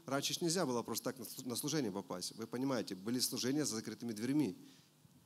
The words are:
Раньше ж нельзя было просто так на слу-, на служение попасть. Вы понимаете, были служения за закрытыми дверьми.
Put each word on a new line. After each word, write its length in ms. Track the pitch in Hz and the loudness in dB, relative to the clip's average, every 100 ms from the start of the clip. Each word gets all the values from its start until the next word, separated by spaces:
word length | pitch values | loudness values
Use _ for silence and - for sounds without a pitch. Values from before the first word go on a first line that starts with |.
| - | -2
Раньше 260 | 139 135 | 0 0
ж 80 | - | 2
нельзя 220 | 170 180 | 2 4
было 180 | 143 120 | 4 2
просто 300 | 113 110 131 | 0 -2 -2
так 60 | 120 | -4
на 60 | |
слу-, 240 | 107 - 127 | -6 -8 -4
на 80 | 113 | -2
служение 340 | 147 156 113 | 0 2 2
попасть. 420 | 98 - 90 - - | 0 -2 -4 -6 -6
Вы 100 | 113 | -4
понимаете, 480 | 120 135 123 90 | 0 2 2 0
были 240 | 92 101 123 | -4 -2 0
служения 460 | - 127 120 151 | 2 0 0 2
за 100 | 131 | 0
закрытыми 380 | 110 117 110 120 | -2 -4 -6 -4
дверьми. 440 | 104 123 151 113 - - - - - - - | -2 2 4 2 0 -10 -20 -20 -20 -20 -20